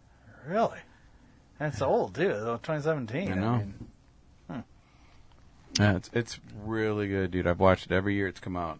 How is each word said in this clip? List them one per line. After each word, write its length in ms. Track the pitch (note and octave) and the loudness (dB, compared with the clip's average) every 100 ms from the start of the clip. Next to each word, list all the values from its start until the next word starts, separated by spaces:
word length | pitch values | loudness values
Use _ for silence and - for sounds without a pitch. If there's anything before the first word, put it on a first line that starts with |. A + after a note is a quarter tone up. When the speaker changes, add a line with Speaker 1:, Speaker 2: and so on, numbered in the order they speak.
| - - - - C#3 | -20 -20 -20 -18 -2
Speaker 1:
Really? 320 | G3+ A3 - - - - - - - - - | 0 0 -2 -18 -20 -20 -20 -20 -20 -20 -6
That's 220 | D3+ - | -4 0
old, 340 | C#3 A3 B2 F#2 | 2 2 2 0
too, 120 | F#3 | 0
though, 320 | G#2+ A2+ A#2 | 0 -2 -4
twenty 200 | - D3+ | -2 -2
seventeen. 480 | D3 D#3 A2+ B2+ - | 0 0 -2 -4 -2
Speaker 2:
I 40 | F#2+ | -2
know. 120 | G#2+ | 0
Speaker 1:
I 80 | A#2+ | 0
mean, 300 | G2+ - - - - - - - - | -2 -8 -16 -18 -20 -20 -20 -20 -12
hmm. 100 | C#3 - - - - - - - - - - - - | -12 -12 -20 -20 -20 -20 -20 -20 -20 -20 -20 -6 2
Speaker 2:
Yeah, 160 | G#2 F2+ | 4 4
it's, 140 | - | 0
it's 260 | A#2 A2+ - - A#2 | -4 -4 -8 -14 -12
really 440 | G#2+ A2 G#2+ G#2 G2+ | -6 -2 0 0 0
good, 240 | G2 F#2 | 0 0
dude. 160 | F#2 F2 | 0 2
I've 120 | F2 | 4
watched 260 | F#2+ F#2 - | 6 6 2
it 40 | |
every 240 | F#2 G2+ G2+ | 0 2 0
year 120 | F#2+ | -2
it's 120 | - | -4
come 160 | - F2 | -8 -6
out. 240 | E2 D2+ | -6 -8